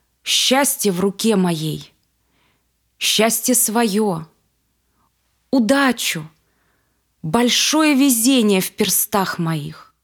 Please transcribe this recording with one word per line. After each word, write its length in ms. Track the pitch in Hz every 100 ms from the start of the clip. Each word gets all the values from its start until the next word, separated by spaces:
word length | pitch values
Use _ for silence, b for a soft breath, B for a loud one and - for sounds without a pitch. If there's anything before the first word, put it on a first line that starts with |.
| b _
счастье 680 | - - - 262 277 - 202
в 80 | 175
руке 340 | 196 190 220
моей, 580 | 202 180 160 156 151 - _ _ _ _ _ _ _ _ _ _ -
счастье 560 | - - 226 - - 247
свое, 720 | - 226 226 202 214 160 160 _ _ _ _ _ _ _ _ _ _ _ _
удачу, 800 | 269 214 269 269 240 - 165 156 _ _ _ _ _ _ _ _ _
большое 760 | 160 233 240 - - 311 302 262
везение 640 | 285 226 240 262 214 190
в 100 | 180
перстах 680 | - 190 - - 208 180 -
моих. 520 | 165 156 151 - - _